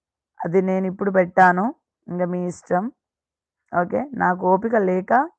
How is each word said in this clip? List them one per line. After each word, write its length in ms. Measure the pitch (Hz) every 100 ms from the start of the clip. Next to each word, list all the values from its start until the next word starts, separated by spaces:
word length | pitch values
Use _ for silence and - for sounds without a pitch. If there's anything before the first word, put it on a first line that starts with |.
| _ _ _ -
అది 220 | 170 180
నేను 240 | 185 190 190
ఇప్పుడు 240 | 190 202
పెట్టాను, 540 | 196 180 185 185 180 233 311 _ _ -
ఇంకా 180 | 175 180
మీ 220 | 180 180
ఇష్టం. 360 | 170 - 180 220 - _ _ _ _ _ _ _
ఓకే, 300 | - 180 - 277
నాకు 320 | 240 180 180 185
ఓపిక 280 | 190 226 233
లేక 380 | 190 180 208 233 311